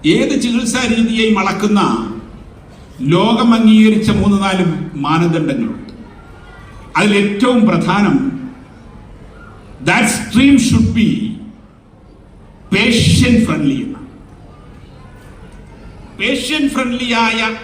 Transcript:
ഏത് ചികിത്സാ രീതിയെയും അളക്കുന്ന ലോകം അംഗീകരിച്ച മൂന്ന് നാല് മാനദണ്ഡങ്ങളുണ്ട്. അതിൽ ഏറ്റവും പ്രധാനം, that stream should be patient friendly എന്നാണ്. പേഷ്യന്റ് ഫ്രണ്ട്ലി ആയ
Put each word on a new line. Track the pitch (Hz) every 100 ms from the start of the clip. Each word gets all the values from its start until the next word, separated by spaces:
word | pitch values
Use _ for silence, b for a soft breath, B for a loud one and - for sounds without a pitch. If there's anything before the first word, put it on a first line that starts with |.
| 151
ഏത് | 220 269 247
ചികിത്സാ | 240 233 - 254 240
രീതിയെയും | 226 226 226 220 202
അളക്കുന്ന | 196 170 208 202 165 - 110 - - - - - - - - - 139
ലോകം | 175 208 233 240 226
അംഗീകരിച്ച | 220 220 220 208 220 185
മൂന്ന് | 196 196
നാല് | 196 185 165 151 - 139 147
മാനദണ്ഡങ്ങളുണ്ട്. | 165 170 160 139 117 113 - - - - - - - - - - - - 165
അതിൽ | 208 202
ഏറ്റവും | 202 - 247 240 190
പ്രധാനം, | 170 165 196 190 139 277 - - - - - - - - - - - - - - - 131
that | 214 226 -
stream | - - 277 277 -
should | - 202 226
be | 170 - - - - - - - _ - - - - - - - - 190
patient | 226 233 - - 247 233 -
friendly | 151 139 - -
എന്നാണ്. | - - - - - - - - - - - - - - - - - - - - - - -
പേഷ്യന്റ് | 220 269 - 302 269 269
ഫ്രണ്ട്ലി | 247 240 247 233
ആയ | 226 226 220 226